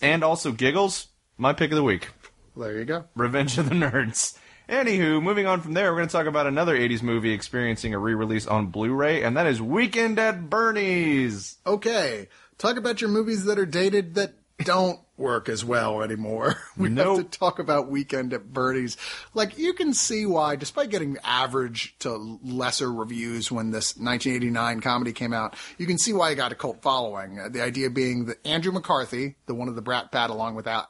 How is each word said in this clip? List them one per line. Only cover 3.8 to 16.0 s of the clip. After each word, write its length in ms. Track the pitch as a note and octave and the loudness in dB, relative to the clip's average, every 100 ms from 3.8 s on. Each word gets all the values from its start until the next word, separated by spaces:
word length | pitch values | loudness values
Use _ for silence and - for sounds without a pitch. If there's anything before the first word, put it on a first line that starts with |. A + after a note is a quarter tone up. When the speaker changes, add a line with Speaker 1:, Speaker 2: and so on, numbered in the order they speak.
| D3 B2+ A2+ - - - - - - | 2 2 0 -2 -4 -6 -20 -20 -4
Speaker 1:
Anywho, 540 | B3+ B3 F#3+ D#3+ D#3 | 0 2 2 4 4
moving 240 | E3+ G3+ F#3+ | 2 2 2
on 140 | F#3 | 0
from 140 | D#3+ | 0
there, 180 | E3 G3 | 2 2
we're 60 | E3+ | 2
gonna 100 | E3 | 0
talk 160 | E3+ D#3 | 0 2
about 200 | D3+ C#3+ | 2 2
another 280 | C#3 E3+ | 2 2
eighties 280 | C3+ A#2+ A#2 | 2 2 2
movie 300 | A#2+ A#2 A2 | 0 2 2
experiencing 640 | G#2+ - B2 A#2+ A2 A2+ | -2 -4 -2 -2 -2 -2
a 40 | G2+ | -2
re-release 480 | G#2+ A2 A2 A2 G#2+ | 0 0 0 0 2
on 200 | G#2+ G2 | 0 0
Blu-ray, 560 | G2 A2+ C3 D3 D#3+ | -2 0 2 2 2
and 140 | A#2 C3 | 2 2
that 100 | E3+ | 2
is 140 | A#2 | 0
Weekend 560 | A2+ F#3 A#3+ A3+ A3+ G#3+ | 0 0 2 2 0 2
at 320 | A3 F#3 D#3+ | 2 0 0
Bernie's. 1080 | G#3+ A3+ G#3+ G3 F3+ E3 C#3 B2 G#2 - - - | 2 2 2 0 2 4 2 2 -2 -10 -8 -2
Speaker 2:
Okay. 640 | G3+ A3+ A3+ D3+ G#2+ G2 - - - | 0 2 2 0 -4 -10 -20 -20 -4
Talk 180 | G#3+ B3 | -2 0
about 240 | A#3 A3 | -2 0
your 100 | A3 | 2
movies 340 | G#3 A3 G#3+ | 2 2 0
that 140 | G3 G#3 | 0 0
are 80 | F#3 | 0
dated 480 | E3+ F#3+ G3+ F3 F3 | 2 2 2 0 -2
that 180 | G3 - _ - | -2 -6 _ -4
don't 420 | F3 F#3 F#3 - _ - | 2 4 2 0 _ -4
work 320 | C3 A#2 A2 | 0 0 -2
as 160 | C#3+ | -4
well 380 | A#2+ A#2+ A2+ G#2+ | 0 2 2 0